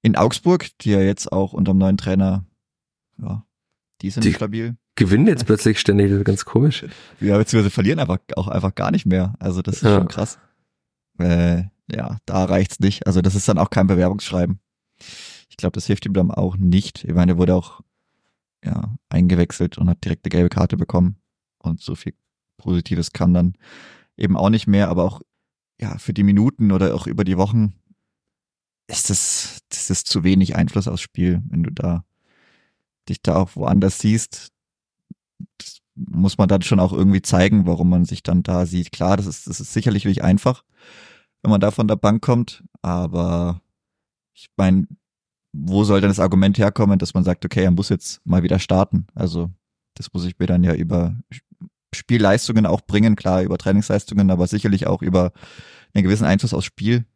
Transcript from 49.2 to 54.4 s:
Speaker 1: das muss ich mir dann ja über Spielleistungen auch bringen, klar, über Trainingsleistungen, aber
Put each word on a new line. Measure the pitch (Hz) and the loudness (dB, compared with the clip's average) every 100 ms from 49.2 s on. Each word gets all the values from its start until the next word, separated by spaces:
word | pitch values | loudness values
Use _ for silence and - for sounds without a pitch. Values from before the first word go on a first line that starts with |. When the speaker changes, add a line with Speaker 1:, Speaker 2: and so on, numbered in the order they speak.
| 90 85 85 92 _ _ _ - | -6 -4 -6 -10 _ _ _ -18
Speaker 1:
das | - | -10
muss | 87 87 | -8 -8
ich | - | -4
mir | 90 | 0
dann | 90 | 2
ja | 87 | 2
über | 82 85 90 85 107 - 120 _ _ - _ _ | 2 -2 0 -2 -6 -12 -20 _ _ -20 _ _
Spielleistungen | - - 120 101 104 - 110 98 | -16 -2 2 4 2 2 2 2
auch | 95 | 0
bringen, | - 104 110 104 | 0 2 2 2
klar, | - 92 | 0 0
über | 92 90 | 0 -2
Trainingsleistungen, | - 98 - 101 - 101 98 | 0 0 0 -2 -2 0 2
aber | 90 | 2